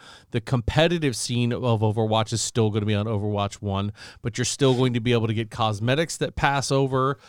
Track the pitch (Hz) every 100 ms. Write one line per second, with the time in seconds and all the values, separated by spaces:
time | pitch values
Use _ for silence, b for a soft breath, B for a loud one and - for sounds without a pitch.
0 | B B B 120 - 127 110 - 165 175
1 | 147 113 - 120 120 92 123 110 107 107
2 | 110 110 107 113 - 123 107 107 104 101
3 | 110 104 104 104 101 - 104 95 101 B
4 | B B 120 104 120 - 135 123 127 120
5 | 117 117 110 110 113 - 110 104 113 139
6 | 165 - 139 - 147 139 - 135 135 131
7 | 131 135